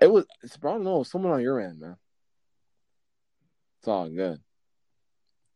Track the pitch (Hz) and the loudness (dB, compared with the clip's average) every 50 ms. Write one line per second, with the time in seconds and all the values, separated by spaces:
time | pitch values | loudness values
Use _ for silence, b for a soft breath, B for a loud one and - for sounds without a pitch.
0 | - - 220 202 - - - - - 120 - - - 147 202 233 196 190 185 156 | 6 8 6 6 2 0 -10 -20 -20 -20 -16 -8 -6 -6 -4 -4 -4 -2 -2 -2
1 | 127 - - 180 190 180 160 131 120 127 135 123 101 90 82 78 78 82 90 - | -2 -4 -6 -4 -2 0 0 0 0 -2 -2 -4 -4 -8 -12 -16 -18 -18 -20 -20
2 | _ _ _ _ _ _ _ _ _ _ _ _ _ _ _ _ _ _ _ _ | _ _ _ _ _ _ _ _ _ _ _ _ _ _ _ _ _ _ _ _
3 | _ _ _ _ _ _ _ _ _ _ _ _ _ _ _ _ - 117 107 95 | _ _ _ _ _ _ _ _ _ _ _ _ _ _ _ _ -4 -2 -2 -2
4 | 87 80 80 87 95 90 80 71 _ _ _ _ _ _ _ _ _ _ _ _ | -2 -4 -6 -4 -4 -4 -6 -8 _ _ _ _ _ _ _ _ _ _ _ _
5 | _ _ _ _ _ _ _ _ _ _ _ | _ _ _ _ _ _ _ _ _ _ _